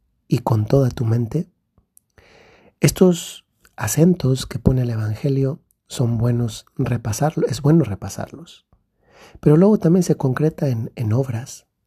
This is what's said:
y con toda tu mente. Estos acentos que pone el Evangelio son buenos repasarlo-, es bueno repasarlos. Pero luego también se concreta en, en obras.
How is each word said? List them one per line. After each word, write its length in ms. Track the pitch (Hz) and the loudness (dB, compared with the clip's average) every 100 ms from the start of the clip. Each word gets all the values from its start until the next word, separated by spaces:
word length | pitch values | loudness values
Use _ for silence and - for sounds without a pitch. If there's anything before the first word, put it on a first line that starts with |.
| _ _ - | _ _ -4
y 120 | 120 | -2
con 260 | - 110 107 | 0 -2 2
toda 240 | 139 127 | 2 2
tu 160 | - 113 | -2 -2
mente. 440 | 117 113 147 - _ _ _ _ _ _ _ _ _ _ _ _ _ | -2 -2 -4 -8 _ _ _ _ _ _ _ _ _ _ _ _ _
Estos 640 | 156 - 185 170 - - _ _ _ - | 0 4 4 2 -4 -18 _ _ _ -8
acentos 720 | 104 143 175 170 127 131 - | -4 2 2 4 0 -2 -4
que 140 | - | -2
pone 220 | - 131 | 0 0
el 80 | 120 | -2
Evangelio 720 | 113 107 107 143 135 135 160 _ _ - | -4 -6 -4 -2 -2 -2 -6 _ _ -12
son 300 | - 120 117 | -4 -2 0
buenos 480 | 120 120 120 - - - | 0 0 -2 -6 -12 -6
repasarlo-, 720 | 127 120 113 107 147 160 466 | -4 -4 -4 -2 -2 -2 -4
es 140 | 113 | 0
bueno 220 | 143 165 | 2 4
repasarlos. 840 | 117 95 98 - - - 170 - _ _ _ _ _ _ - - | 2 -4 -10 -10 -12 -14 -20 -20 _ _ _ _ _ _ -20 -2
Pero 180 | - 151 | 2 6
luego 200 | 196 208 | 6 4
también 240 | 165 185 | 4 2
se 120 | 175 156 | 2 0
concreta 540 | 135 127 156 - 143 | -2 0 -2 -2 -4
en, 220 | 117 113 - | -4 -6 -6
en 180 | 110 | -2
obras. 540 | 117 131 110 131 - _ _ | 0 0 -6 -10 -18 _ _